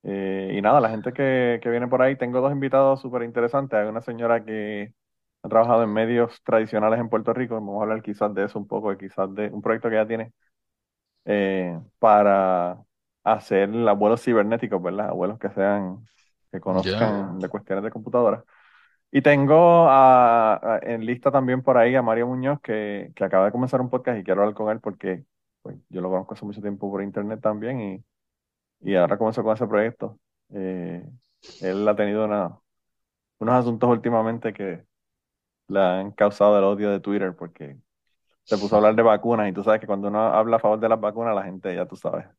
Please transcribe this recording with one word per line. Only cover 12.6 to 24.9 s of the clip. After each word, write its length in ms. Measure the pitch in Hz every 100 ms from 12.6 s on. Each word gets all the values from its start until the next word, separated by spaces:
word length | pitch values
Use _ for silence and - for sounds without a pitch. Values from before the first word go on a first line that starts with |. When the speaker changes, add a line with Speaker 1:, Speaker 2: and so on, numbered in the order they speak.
| 87 92 _ _ _ _
Speaker 1:
hacer 460 | - 107 - 98 101 113 117
abuelos 340 | 101 104 117
cibernéticos, 580 | - 113 104 117 110 98
¿verdad? 280 | 87 95 104
Abuelos 300 | 90 90 113
que 100 | 107
sean, 540 | 101 98 101 95 98 113 _ _ _ _
que 80 | 92
conozcan 800 | 95 92 92 101 113 101 98 95
Speaker 2:
Ya. 0 |
Speaker 1:
de 100 | 92
cuestiones 340 | 101 - 95 107
de 60 |
computadora. 520 | 113 110 123 117 101 - _ _ _ _ _ _
Y 100 | 139
tengo 680 | 147 143 139 156 170 170 165
a, 680 | 135 131 127 123 117 110 107
a, 240 | - 110
en 220 | - 117 110
lista 260 | 120 139
también 320 | 135 131 127
por 140 | 127 127
ahí 180 | 117 131
a 60 |
Mario 260 | 120 113 120
Muñoz, 320 | 127 131 143
que, 500 | - 107 104 101 90 -
que 80 | 98
acaba 200 | 95 98
de 60 |
comenzar 300 | 117 127 127
un 80 | 127
podcast 300 | 127 127 117
y 40 |
quiero 180 | 90 92
hablar 140 | 104 104
con 160 | 107
él 80 | 110
porque, 460 | 110